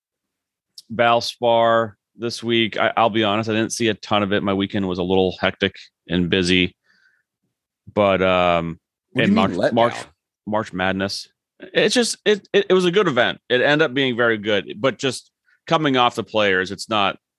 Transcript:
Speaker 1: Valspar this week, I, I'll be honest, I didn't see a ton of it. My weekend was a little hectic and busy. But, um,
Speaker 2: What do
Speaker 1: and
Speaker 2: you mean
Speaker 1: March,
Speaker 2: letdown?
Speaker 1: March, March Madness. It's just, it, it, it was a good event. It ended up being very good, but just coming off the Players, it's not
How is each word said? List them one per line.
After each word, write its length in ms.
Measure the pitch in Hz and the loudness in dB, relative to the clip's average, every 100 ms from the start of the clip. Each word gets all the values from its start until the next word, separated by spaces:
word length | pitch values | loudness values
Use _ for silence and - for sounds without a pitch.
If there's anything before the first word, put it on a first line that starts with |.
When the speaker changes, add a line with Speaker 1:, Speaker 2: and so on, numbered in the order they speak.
| _ _ _ _ _ _ _ - - | _ _ _ _ _ _ _ -20 -10
Speaker 1:
Valspar 1000 | 110 117 117 113 - 120 117 117 113 113 - _ - | 0 2 2 -2 -4 0 2 4 2 0 -8 _ -10
this 260 | 117 - | -10 -8
week, 340 | 113 117 110 - | -2 0 0 0
I, 160 | 113 - | -2 2
I'll 140 | 117 | 0
be 140 | 107 | 2
honest, 240 | 107 104 110 | 0 0 -2
I 60 | |
didn't 180 | 110 110 | -2 -2
see 160 | - 117 | -2 -2
a 60 | |
ton 280 | 101 - 104 | -2 -2 -2
of 100 | 101 | 0
it. 100 | 101 | -2
My 120 | 95 | 0
weekend 340 | 98 98 107 95 | -2 -2 -4 -4
was 100 | 90 | -4
a 40 | |
little 320 | 90 95 92 90 | 0 2 0 0
hectic 360 | 95 - 98 - - _ - | -4 -2 -4 -4 -20 _ -6
and 200 | 90 87 | -2 0
busy. 480 | 95 90 92 90 _ _ _ _ _ _ _ _ _ _ _ - | 0 2 2 0 _ _ _ _ _ _ _ _ _ _ _ -8
But, 300 | - 101 95 | 0 2 2
um, 580 | 92 92 90 85 85 82 _ _ _ | 2 2 2 2 -2 -10 _ _ _
Speaker 2:
What 100 | - | -2
do 40 | |
Speaker 1:
and 120 | 110 101 | 2 2
Speaker 2:
you 120 | 95 | 0
mean 80 | 90 | 0
Speaker 1:
March, 160 | 139 | -2
Speaker 2:
letdown? 20 | |
Speaker 1:
March, 220 | 117 117 117 - _ _ _ - | 2 0 -2 -14 _ _ _ -8
March 260 | 107 107 | -6 -6
Madness. 560 | 90 92 95 98 - - _ _ _ | -4 -4 -2 -4 -8 -14 _ _ _
It's 340 | - - 202 | -6 0 0
just, 220 | 247 226 - | 0 -2 -2
it, 220 | 196 208 - | -2 -2 0
it, 140 | 202 190 | -2 2
it 60 | |
was 100 | 185 | 2
a 60 | 180 | 2
good 180 | 180 180 | 2 0
event. 320 | 123 107 73 - | 2 0 -2 -2
It 120 | 123 | 0
ended 260 | 123 147 156 | 2 2 0
up 80 | |
being 220 | 127 135 117 | 0 -2 0
very 200 | 117 110 | 0 0
good, 360 | 104 101 85 - | -2 -2 -4 -4
but 200 | 135 - | -2 -2
just 320 | 139 117 _ _ _ _ - | -6 -6 _ _ _ _ -2
coming 300 | 165 151 131 | 0 2 2
off 180 | 120 | 2
the 80 | - | 0
Players, 480 | 101 107 101 92 92 | -4 0 2 2 -2
it's 180 | 95 - | -8 -4
not 300 | 107 98 - _ | 0 0 -4 _